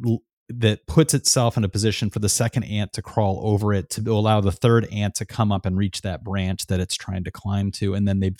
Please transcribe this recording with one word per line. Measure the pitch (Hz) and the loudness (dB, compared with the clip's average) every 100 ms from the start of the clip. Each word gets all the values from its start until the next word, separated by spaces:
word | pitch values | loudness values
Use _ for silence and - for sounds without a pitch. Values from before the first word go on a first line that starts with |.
| 120 | -2
l-, | 113 - _ - | -2 -4 _ -14
that | 120 110 104 - | -2 0 0 0
puts | - 151 | 2 4
itself | 139 - - 120 120 | 2 0 2 2 2
in | |
a | 101 | 0
position | 101 107 98 104 | 0 0 0 -2
for | 107 | -2
the | 104 | 0
second | - 117 - | 0 0 -2
ant | - 107 98 | -2 -2 -4
to | - | -6
crawl | - - 104 95 | -4 0 0 0
over | 107 101 104 | 2 2 2
it | 101 87 | 0 -2
to | - 110 | -6 0
allow | 110 107 107 | 2 4 4
the | 98 | 2
third | - 120 117 101 | 2 4 4 2
ant | 104 104 - | -2 -4 -4
to | |
come | 110 - 107 | -6 -2 0
up | 98 95 | 0 0
and | 92 | 0
reach | 101 - | 0 -2
that | 101 87 | -6 -8
branch | - 98 92 92 - | -6 -2 -2 -4 -2
that | 92 | -2
it's | 90 | -2
trying | - - 92 | -6 -6 -6
to | 87 | -6
climb | - 98 101 101 | -8 -4 -2 -2
to. | - 98 | -2 -2
And | 98 101 | 0 2
then | 98 | 2
they | 95 95 | 0 -2